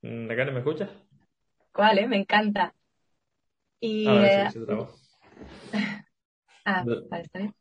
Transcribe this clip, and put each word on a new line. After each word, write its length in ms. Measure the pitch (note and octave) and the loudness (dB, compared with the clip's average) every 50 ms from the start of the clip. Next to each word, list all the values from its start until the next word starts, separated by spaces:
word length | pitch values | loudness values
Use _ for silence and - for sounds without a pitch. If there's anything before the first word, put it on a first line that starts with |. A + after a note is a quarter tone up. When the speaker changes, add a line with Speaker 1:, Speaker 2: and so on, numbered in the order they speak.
| - | -12
Speaker 1:
Mm, 240 | A2 A2+ A#2 A2+ A2 | -10 -10 -10 -8 -6
Nakane, 240 | A#2 A#2 C3 C#3 | -2 -2 -2 -2
¿me 80 | C3+ B2 | -2 -4
escuchas? 300 | B2 D3 D#3+ - G3+ - - - _ _ _ _ _ _ _ _ _ _ _ _ _ _ _ | -4 -4 -4 -4 -6 -8 -10 -20 _ _ _ _ _ _ _ _ _ _ _ _ _ _ _
Speaker 2:
¿Cuál, 260 | - G3+ G#3+ A3 G3 | 2 4 4 4 4
eh? 80 | G#3 B3 | 2 2
Me 100 | B3 G3 | 0 -2
encanta. 560 | D4 _ - G#3 G#3+ G#3+ G#3 G#3 F3+ - _ _ _ _ _ _ _ _ _ _ _ _ _ _ _ _ _ _ _ _ _ _ | 0 _ 2 2 2 2 0 0 -2 -2 _ _ _ _ _ _ _ _ _ _ _ _ _ _ _ _ _ _ _ _ _ _
Y, 100 | - A3+ G#3+ G#3+ G#3+ | -6 -4 -4 -2 2
Speaker 1:
Ah, 100 | G#3+ - | 4 6
vale, 160 | - - G3 | 6 8 6
sí, 160 | G3 - G3+ - | 6 4 2 0
Speaker 2:
eh, 20 | |
Speaker 1:
se 100 | - A2+ A2+ | -2 -6 -6
trabó. 240 | G#2+ G#2 A2 A#2+ - - _ _ _ _ _ _ _ - - - - - - - - | -6 -4 -6 -6 -10 -14 _ _ _ _ _ _ _ -20 -20 -20 -20 -20 -20 -18 -8
Speaker 2:
<laughs> 360 | - G#3 G#3 G#3 G#3 - - _ _ _ _ _ _ _ _ _ _ _ _ | -4 -4 -4 -4 -6 -10 -16 _ _ _ _ _ _ _ _ _ _ _ _
ah, 220 | G#3 G3 F#3 D3+ A#2 | -2 -2 0 0 -2
Speaker 1:
De- 140 | A#2 - - - | -4 -4 -6 -10
Speaker 2:
vale, 140 | - E3+ E3+ | -12 -12 -12
está 160 | - _ F#3 | -12 _ -8
bien. 160 | G3 G#3 G3+ _ | -8 -8 -8 _